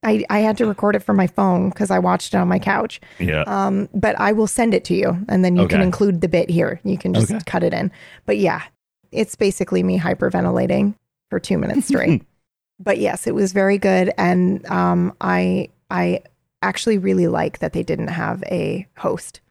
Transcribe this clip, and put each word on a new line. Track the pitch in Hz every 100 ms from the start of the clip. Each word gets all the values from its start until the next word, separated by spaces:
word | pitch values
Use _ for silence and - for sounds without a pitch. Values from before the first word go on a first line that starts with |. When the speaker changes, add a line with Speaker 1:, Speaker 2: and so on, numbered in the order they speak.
Speaker 1:
I, | 220 214 -
I | 202
had | 220 214
to | 226
record | 202 208 208
it |
from | - 202
my | 180
phone | - 196 180 190
'cause | - 202
I | 190
watched | 180 185 -
it | 196
on | 180
my | 185
couch. | 196 202 226 - - -
Speaker 2:
Yeah. | - - -
Speaker 1:
Um, | 202 196 196 202
but | 202 214 -
I | 202
will | 214 214
send | - 240
it | 202 -
to |
you, | 175 175 175 208
and | 190
then | 185 180
you | 175
can | 196
Speaker 2:
Okay. | 185
Speaker 1:
include | 180 202 175
the | 165
bit | 175 -
here. | 165 - 175
You | 202 190
can | 180
just | 180 113
Speaker 2:
Okay. | 214 170
Speaker 1:
cut | 170
it | 170
in. | 170 190 - - - -
But | 208
yeah, | 185 156 - _ _ _ _
it's | - 220 -
basically | 202 - 196 190
me | 185 180
hyperventilating | 175 185 196 180 180 185 190 185 202 208 _ _ _
for | 208
two | - 185
minutes | - - -
straight. | 277 - 170 -
Speaker 2:
<laughs> | _ _ _ _ _
Speaker 1:
But | 190 202
yes, | 202 - -
it |
was | - 196
very | 190 196 202
good, | 196 190 180 -
and, | 185 180 180 196 -
um, | 185 180 175 180 -
I, | 185 180 180 190 - _ _
I | 180 175 180 - _ _ _
actually | 196 190 - 208
really | 190 190 170
like | 170 - -
that | -
they | 175
didn't | 170 - -
have | 170 - 175 -
a | 180 156 175 190 -
host. | - - - - _